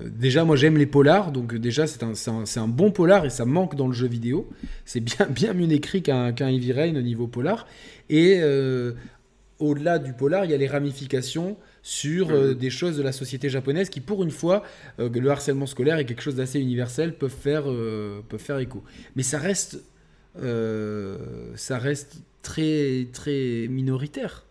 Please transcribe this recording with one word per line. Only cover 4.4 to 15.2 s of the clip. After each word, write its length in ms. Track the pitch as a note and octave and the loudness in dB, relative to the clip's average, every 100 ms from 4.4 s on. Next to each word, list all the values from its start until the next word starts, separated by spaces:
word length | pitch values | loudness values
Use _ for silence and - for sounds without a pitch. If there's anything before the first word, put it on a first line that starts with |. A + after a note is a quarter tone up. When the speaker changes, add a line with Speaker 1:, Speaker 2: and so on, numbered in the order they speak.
| - - - - - | -4 -10 -12 -12 -8
Speaker 1:
C'est 140 | B2 | -6
bien, 260 | A2+ - F#3+ | -4 0 0
bien 260 | B2 G#3+ F3+ | 2 0 2
mieux 160 | E3+ | 2
écrit 320 | D3 - G3 | 2 2 -2
qu'un, 300 | D#3 C3 A#2+ | 0 0 0
qu'un 160 | A#2 C3+ | 0 0
Heavy 220 | C3 B2 | 0 0
Rain 240 | B2+ E3+ D3+ | 0 0 0
au 60 | |
niveau 240 | A#2+ A#2 A#2+ | -2 -2 -4
polar, 400 | A#2+ D3 A3 - - - - - | -2 -2 -2 -6 -20 -20 -16 0
et, 260 | D3+ E3+ F#3+ | 4 6 6
euh, 520 | D3+ C#3 C3 B2+ B2 A#2+ - - _ _ _ - | 4 2 2 0 -2 -6 -14 -20 _ _ _ -4
au-delà 400 | D3+ D3 D#3 E3+ | 0 0 2 0
du 160 | C3+ | -2
polar, 320 | A#2+ C#3 F#3 F3+ | -2 0 2 2
il 60 | |
y 20 | |
a 40 | C#3+ | 2
les 100 | C3+ | 2
ramifications 920 | C#3+ C#3+ C3 C#3 C3 B2 D#3+ F3+ G#3 - _ | 0 -2 -4 -4 -4 -2 -4 -4 -6 -14 _
sur, 480 | - - C#3+ E3+ F3 | -10 -6 -2 0 2
euh, 180 | D3 C3+ | 4 4
Speaker 2:
Mhm. 40 | B2+ | 2
Speaker 1:
des 140 | B2+ | -2
choses 280 | B2 F3 D3 | -2 -2 0
de 60 | |
la 80 | C3+ | -2
société 380 | C3 C3 C3 C#3+ | -4 -8 -6 -4
japonaise 400 | C3 C#3 D#3 F#3+ | -2 -2 -2 -2
qui, 120 | C#3 | -4
pour 220 | B2 G3+ | -6 -2
une 80 | F3 | -2
fois, 320 | - E3 G3+ - - - - | -2 0 0 -2 -16 -16 -6
euh, 100 | A#2+ | -4
le 200 | A#2+ | 0